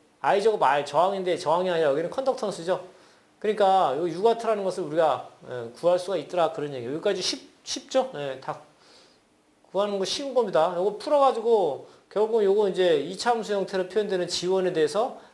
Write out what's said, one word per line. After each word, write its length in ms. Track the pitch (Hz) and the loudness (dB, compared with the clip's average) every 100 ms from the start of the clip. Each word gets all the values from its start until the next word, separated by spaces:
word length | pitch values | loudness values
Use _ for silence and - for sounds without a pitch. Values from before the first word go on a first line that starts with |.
| _ _ | _ _
I 200 | 139 190 | 0 2
제곱 220 | 220 202 | 2 2
R, 220 | 135 143 | 4 2
저항인데 520 | 139 147 185 196 180 147 | 2 2 2 0 -2 -2
저항이 320 | 143 170 185 | 0 0 2
아니라 220 | 165 151 | 2 2
여기는 200 | 143 165 | 0 -2
컨덕턴스죠. 720 | - 269 233 - 170 165 180 - - - _ _ _ | -4 -2 -2 -4 -6 -4 -4 -4 -20 -20 _ _ _
그러니까 560 | 214 202 190 190 156 139 | -4 2 4 4 2 0
요 120 | 175 | -4
U 140 | 165 | 0
같으라는 400 | 226 233 226 208 | 2 2 0 -2
것을 220 | 190 196 | -2 -4
우리가, 460 | 151 160 156 127 - - 127 | -4 2 2 2 -6 -18 -12
예, 200 | 123 117 | -10 -10
구할 240 | - 170 180 | -2 0 0
수가 180 | 180 180 | 0 -6
있더라. 360 | 139 175 160 | -4 0 0
그런 200 | 156 147 | -2 -8
얘기예요. 180 | 131 117 | -6 -6
여기까지 280 | 151 208 185 | -4 -2 -2
쉽-, 280 | - 277 - _ | -4 -6 -10 _
쉽죠? 480 | - - - 262 - | -10 -10 -2 -2 -2
예, 240 | 147 139 131 | -4 -8 -8
다 200 | - 135 - _ _ - _ _ _ _ _ _ _ | -10 -10 -12 _ _ -20 _ _ _ _ _ _ _
구하는 260 | 185 208 202 | -2 -2 -2
거 60 | |
쉬운 280 | 190 - 277 | -4 -4 -2
겁니다. 420 | 247 208 160 170 175 | 0 2 2 2 2
요거 220 | 202 208 | -2 -2
풀어가지고 880 | 302 294 269 226 226 220 160 131 - - _ | 0 4 4 2 2 2 2 -2 -10 -20 _
결국은 340 | 196 220 226 | -2 0 2
요거 240 | 196 208 196 | 4 4 2
이제 280 | 175 180 151 | 2 4 2
이차함수 560 | 151 190 240 226 190 | 0 -4 0 0 0
형태로 340 | 202 185 190 185 | -4 -2 -4 -2
표현되는 380 | 220 196 185 175 | -2 -2 -2 -2
지원에 460 | - 175 190 185 | -4 0 0 0
대해서 460 | 156 147 202 254 - - | 0 0 0 -2 -4 -20